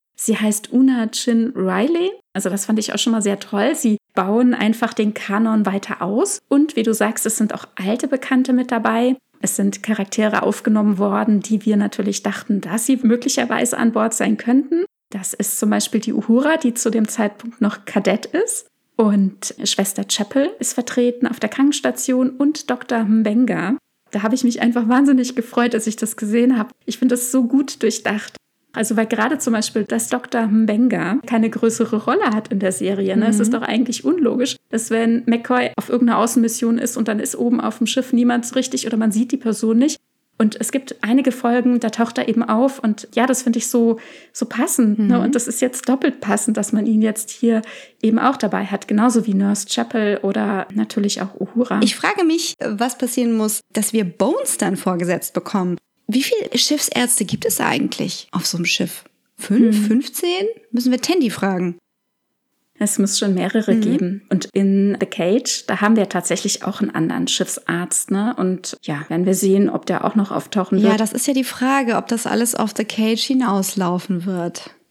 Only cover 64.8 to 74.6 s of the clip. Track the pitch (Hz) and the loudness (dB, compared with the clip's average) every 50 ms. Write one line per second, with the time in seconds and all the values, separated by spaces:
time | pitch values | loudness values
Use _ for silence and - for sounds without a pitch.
64.8 | 196 202 196 - - - - - 170 175 196 254 269 - - - - - 214 196 | 4 2 2 0 -2 -4 -2 -2 0 2 2 0 0 -2 -6 -6 -4 -6 -2 0
65.8 | 202 208 226 220 196 190 - 185 170 - 165 196 - 208 - - - - 208 - | 2 4 4 4 2 2 -2 -2 -2 -2 -2 -2 -2 -2 -4 -4 -4 -6 -4 -4
66.8 | - - - - 160 165 - - - 170 - - 185 - - - - - 170 170 | -4 -2 -2 0 -2 -2 -2 -2 -2 -2 -2 -2 -2 -4 -6 -8 -6 -6 -4 -4
67.8 | 175 - - - - - 196 196 208 226 240 - 190 185 185 175 - - - - | -4 -4 -4 -4 -2 -2 -2 0 0 -2 -2 -2 -2 -2 -2 -2 -6 -10 -12 -10
68.8 | - - 151 143 151 - 165 165 180 185 190 185 - 190 190 196 202 - - - | -8 -8 -8 -6 -6 -4 -2 0 2 2 2 2 2 4 4 4 4 2 0 -2
69.8 | - - 185 - - - - 220 196 - - - - - - 208 185 - - 190 | -4 -4 -2 -2 -2 -2 0 0 -2 -2 -2 -6 -6 -4 -4 -4 -2 0 0 2
70.8 | 208 214 220 214 220 214 - 247 - - 277 262 254 247 - - 254 262 269 277 | 4 4 4 4 2 -2 -2 -4 -2 -2 0 0 -2 -4 -4 -4 -2 0 0 0
71.8 | 269 233 226 - - - 240 226 - - - 208 233 226 - - 220 208 - - | 0 0 0 -2 -2 -2 -4 -4 -2 -2 0 0 0 0 0 -2 -2 -2 -2 -4
72.8 | 214 208 - - 220 220 226 220 - - 269 262 254 220 196 196 190 190 - 196 | -6 -4 -2 -2 0 0 0 0 0 0 0 0 2 2 2 0 0 -2 -2 -2
73.8 | 185 175 180 180 175 - 190 175 170 196 190 180 170 175 - - | -2 0 -2 -2 -2 -4 -4 -4 -4 -4 -4 -4 -4 -6 -6 -10